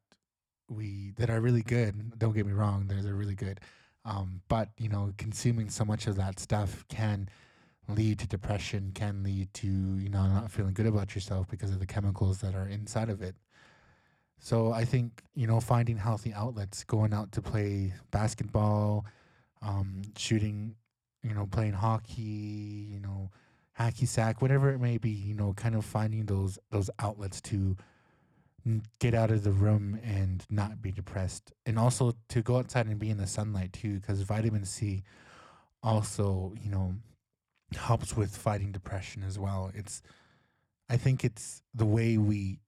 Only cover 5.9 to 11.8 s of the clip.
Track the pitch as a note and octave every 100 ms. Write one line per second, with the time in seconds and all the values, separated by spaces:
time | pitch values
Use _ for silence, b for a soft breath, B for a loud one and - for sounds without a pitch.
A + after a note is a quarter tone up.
5.9 | G#2+ - G2 G2 F#2+ - G#2+ G2+ - -
6.9 | - A2 G2+ G2 B B B B B -
7.9 | G#2 A2 G#2 - G2 - G#2 - G#2+ G2
8.9 | F#2+ G#2+ G2+ G2 G2 F#2+ - G2+ F#2+ F#2+
9.9 | F#2+ G2 G2 F#2+ G2 A2 - F#2+ F#2+ A2
10.9 | G#2+ G2+ - - F#2 F#2 - G2 F#2+